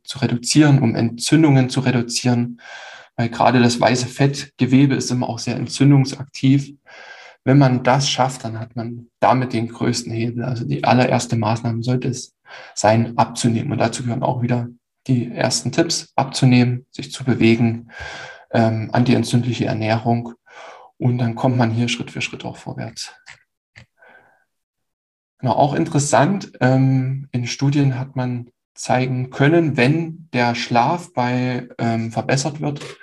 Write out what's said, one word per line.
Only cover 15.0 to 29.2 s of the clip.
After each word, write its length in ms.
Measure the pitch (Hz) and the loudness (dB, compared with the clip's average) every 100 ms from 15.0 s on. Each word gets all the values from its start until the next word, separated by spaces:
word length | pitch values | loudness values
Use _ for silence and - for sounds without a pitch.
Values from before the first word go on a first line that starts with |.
| - | -2
die 220 | 127 - | -2 -2
ersten 400 | - - - 131 | -4 -4 -2 -4
Tipps, 400 | 170 165 - - | -2 -2 -4 -6
abzunehmen, 720 | - 135 - 131 123 123 123 - | -4 -4 2 4 6 4 0 -8
sich 200 | - - | -16 -14
zu 140 | - | -8
bewegen, 640 | 131 107 113 113 117 117 - - - - - - - | -4 2 4 4 2 -2 -8 -18 -16 -16 -16 -20 -4
ähm, 380 | 117 113 110 107 | 0 0 0 -2
antientzündliche 760 | - 123 117 117 123 123 113 - | 0 2 2 2 0 0 -2 -2
Ernährung. 680 | 110 110 113 117 120 117 - _ - - - - - | -2 0 0 0 -2 -4 -14 _ -20 -20 -20 -20 -4
Und 200 | 120 123 | -2 0
dann 160 | 117 | -2
kommt 220 | 113 135 123 | 0 0 2
man 140 | 113 | 0
hier 160 | 117 120 | 0 -2
Schritt 240 | - - | -4 -8
für 80 | 135 | -8
Schritt 240 | - - | -10 -10
auch 120 | - - | -12 -12
vorwärts. 560 | - - 58 - - - - - _ _ _ - - _ - - _ _ _ _ _ _ _ _ _ _ _ _ | -12 -12 -12 -12 -16 -18 -20 -20 _ _ _ -20 -20 _ -20 -20 _ _ _ _ _ _ _ _ _ _ _ _
Genau, 160 | 127 | -2
auch 200 | - 139 | 2 2
interessant, 800 | 143 165 147 139 117 151 202 - - | 0 -2 -2 2 2 2 0 -6 -2
ähm, 680 | 127 131 131 131 131 135 - | 2 4 4 2 0 -6 -6
in 160 | 123 120 | -6 -6
Studien 500 | - 139 143 135 123 | -2 0 2 0 -2
hat 160 | 131 | -6
man 360 | 131 127 123 120 _ _ | -6 -4 -6 -10 _ _
zeigen 560 | - - 123 131 127 | -12 -4 -2 -2 -4